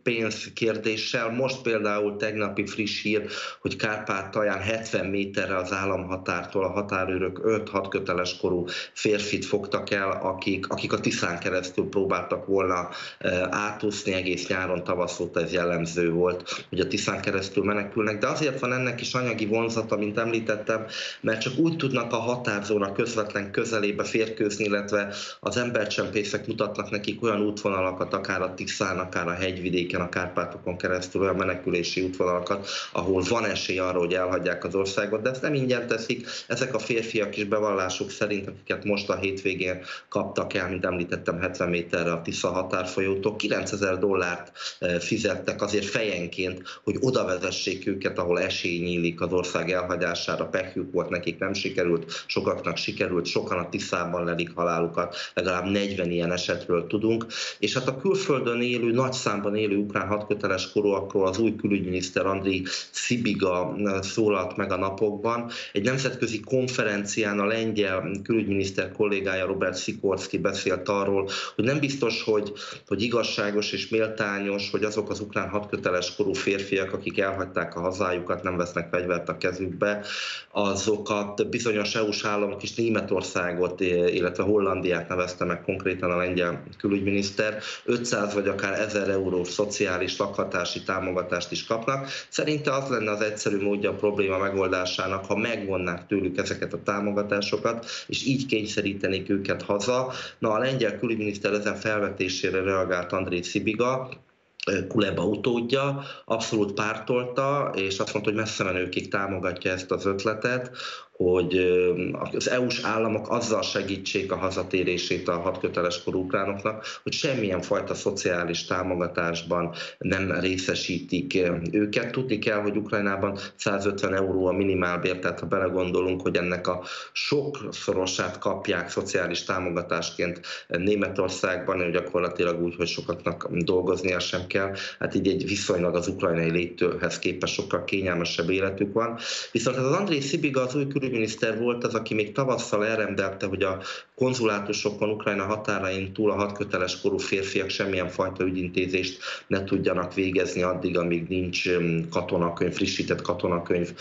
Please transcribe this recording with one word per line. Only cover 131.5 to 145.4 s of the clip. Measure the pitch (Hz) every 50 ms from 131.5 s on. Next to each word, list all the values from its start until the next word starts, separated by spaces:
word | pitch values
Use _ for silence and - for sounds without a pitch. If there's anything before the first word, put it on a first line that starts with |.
| 90 87 90 98 95 90 90 85
gyakorlatilag | 82 90 85 - - 90 90 85 85 - 87 87 85 85
úgy, | 87 85 82
hogy | - 85 82
sokaknak | - - 82 - 85 - - 87 82 - - -
dolgoznia | 80 87 85 101 92 90 87 95 92 90 95 92 90 87
sem | - - - 90 90
kell, | 90 - 98 98 98 98 - - - - -
hát | - - -
így | 98 92 95
egy | 90 87 -
viszonylag | 92 101 101 - - 98 87 87 87 85
az | 87 85 95
ukrajnai | 90 - 98 87 82 82 82 82
létőhez | 82 87 87 87 - - 90 85 76 - 87 80 - -
képest | - 90 78 71 - 82 -
sokkal | - 92 - - 87 -
kényelmesebb | - 101 95 95 92 85 85 85 85 - - 85 85
életük | 95 95 98 95 95 - 101 101
van. | 101 113 117 117 117 - - - - - - -
Viszont | - 117 113 127 127
ez | 135 127
az | 135
Andrej | 160 190 202 185 165 139
Szibiga, | 139 - 180 160 147 143 127 131
az | 127 123 -
új | 147 139 139 139 143 131 127
miniszter | 120 113 110 107 - - 120 110 110 110
volt | 120 120 120 120 123
az, | 110 110
aki | 110 113 - 113
még | 110 104 104
tavasszal | - 139 135 127 117 110 - - 107 104 104
elrendelte, | 110 113 110 104 101 98 95 95 95 95 - 104
hogy | 95 95 92
a | 98 95 92 95 - - - - - - _
konzulátusokon | - 127 127 127 117 113 107 104 104 101 104 104 - - 104 101 - 107 107
Ukrajna | 107 107 - 107 101 98